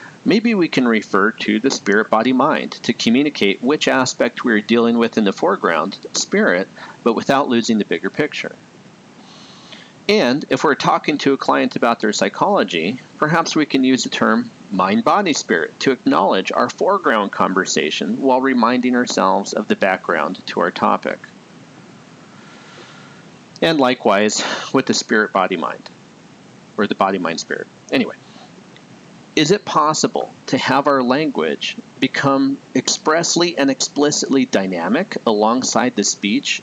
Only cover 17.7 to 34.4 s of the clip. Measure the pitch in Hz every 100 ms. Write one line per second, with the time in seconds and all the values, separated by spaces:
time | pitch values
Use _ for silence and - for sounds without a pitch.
17.7 | 78 73 - 80 117 135 127 135 123 113
18.7 | 127 123 123 120 - 95 95 95 - 107
19.7 | 104 98 92 - 82 71 - - - 87
20.7 | - 107 101 - - - - - - -
21.7 | - - - - - - - - - -
22.7 | - - - - - - - - - 165
23.7 | 160 127 127 113 98 107 - - - -
24.7 | 135 - 113 - 113 104 98 92 87 62
25.7 | - - - - - - - - - -
26.7 | - 101 - 98 95 82 80 - - -
27.7 | - - 269 - - - - - - -
28.7 | - - - - - - - 151 208 -
29.7 | 160 151 151 127 - - - - 127 -
30.7 | 135 143 139 123 135 156 104 78 71 -
31.7 | - - - 131 - 139 139 139 135 -
32.7 | - - - 160 160 165 170 175 170 139
33.7 | 131 - 139 147 147 - 135